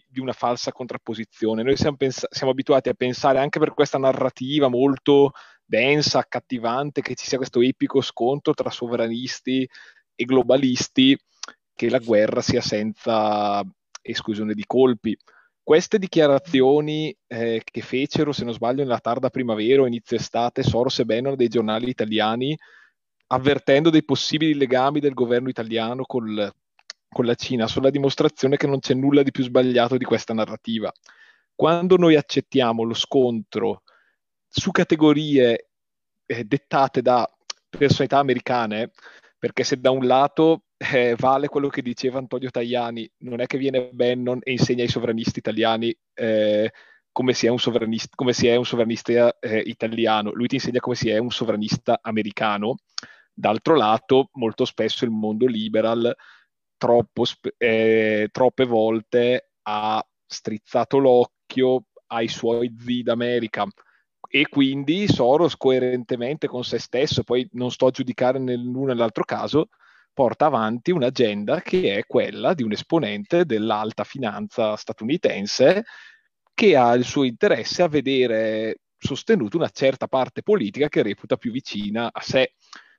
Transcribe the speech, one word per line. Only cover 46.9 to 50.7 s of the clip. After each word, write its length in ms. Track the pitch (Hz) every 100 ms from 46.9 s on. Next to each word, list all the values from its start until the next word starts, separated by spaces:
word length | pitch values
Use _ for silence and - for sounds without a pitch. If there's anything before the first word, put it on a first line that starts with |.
| _ _
come 220 | - 127
si 140 | 120 113
è 20 |
un 100 | 123
sovranist-, 560 | - 117 113 113 -
come 200 | - 127
si 120 | 120 127
è 80 |
un 100 | 120
sovranista, 720 | 120 120 113 113 - 120 120 -
eh, 180 | 120 110
italiano, 720 | - 117 113 113 110 107 104
lui 160 | - 123
ti 80 |
insegna 240 | 135 -